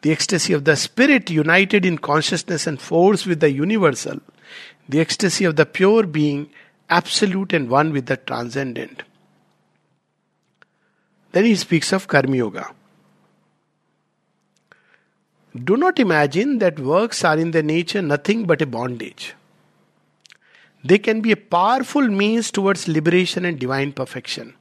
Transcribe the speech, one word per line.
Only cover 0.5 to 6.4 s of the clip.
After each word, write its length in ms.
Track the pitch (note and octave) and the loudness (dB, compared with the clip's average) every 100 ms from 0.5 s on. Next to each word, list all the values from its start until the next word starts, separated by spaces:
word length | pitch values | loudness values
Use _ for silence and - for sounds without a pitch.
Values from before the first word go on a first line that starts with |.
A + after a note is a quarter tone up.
of 120 | E3 | 0
the 100 | C#3+ | 2
spirit 560 | D3 - - C4+ C#4 F#3+ | 2 0 2 4 4 2
united 560 | D#3+ D3+ F3 G3 G#3 F#3 | -2 2 2 4 2 2
in 100 | E3 | -2
consciousness 680 | - D3 D#3 - - E3+ - | 0 0 0 -4 -4 -4 -4
and 140 | C#3+ | -6
force 440 | - D#3+ F#3 G3+ | -2 4 4 4
with 140 | F#3+ E3 | 0 2
the 140 | D#3 | 2
universal. 680 | C#3 D#3+ A3 F3 B2+ - - - _ - - - - - | 2 0 2 2 0 -6 -10 -14 _ -20 -20 -20 -20 -4
The 100 | C#3+ | -2
ecstasy 460 | E3 - G3 - | 0 0 -2 0
of 100 | F#3+ | -2
the 100 | D3+ | 2
pure 420 | D3+ - F#3 A3 G3+ | 0 2 2 4 0
being 440 | D3+ D3 C#3+ | 0 -2 -2